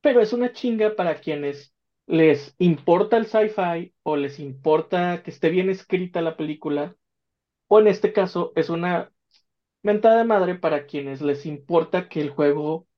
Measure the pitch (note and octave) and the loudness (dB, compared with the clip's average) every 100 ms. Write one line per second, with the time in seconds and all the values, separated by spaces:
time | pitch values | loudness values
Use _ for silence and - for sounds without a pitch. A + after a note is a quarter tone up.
0 | D4+ A#3+ G#3+ A#3+ B3 - B3+ A3+ G#3+ G#3+ | 4 4 2 0 -4 -4 -4 0 -2 0
1 | F3+ D#3 - D3+ C#3+ C#3+ - _ _ _ | -4 -4 -6 -6 -6 -10 -16 _ _ _
2 | _ D#3+ D#3+ C#3+ - _ F3+ D3+ - F3 | _ 2 4 4 -2 _ 0 2 2 2
3 | G#3+ A#3 A3 A3 G#3+ G#3+ F3+ E3+ F3 _ | 2 0 0 0 0 -2 -4 -4 -10 _
4 | - D3+ C#3+ C#3 C#3+ C3 D#3+ D#3 D#3+ F3+ | -4 -4 -4 -8 -14 -6 0 0 0 -2
5 | F3 F3 - - E3 F3+ F#3 F#3+ - F#3 | -2 -4 -10 -2 0 0 0 -4 -4 -4
6 | F3+ F3+ E3 D#3+ D#3 D3+ E3 D3 D3+ F3+ | -2 -4 -4 -6 -8 -8 -6 -4 -6 -12
7 | _ _ _ _ _ _ _ G#3+ G#3+ G3 | _ _ _ _ _ _ _ 6 6 2
8 | G#3 - F#3+ F3+ E3+ E3 D#3+ E3+ F3 F3 | 0 0 -2 -2 -4 -4 -2 -2 -2 -4
9 | - _ _ _ _ _ _ _ G#3 G#3 | -6 _ _ _ _ _ _ _ -2 4
10 | A3 A3+ A#3 G#3 F3+ F3+ E3 D3 C#3+ D3+ | 6 4 4 2 0 -2 -2 -2 -4 -10
11 | C#3 C3+ D3 C#3 D#3+ D3 - E3+ D#3+ F3+ | -8 -6 -4 -4 -6 -12 -2 0 0 -4
12 | F3+ - D3 C#3+ D3 C#3+ D3+ D#3+ _ | -4 -6 -6 0 0 0 -4 -8 _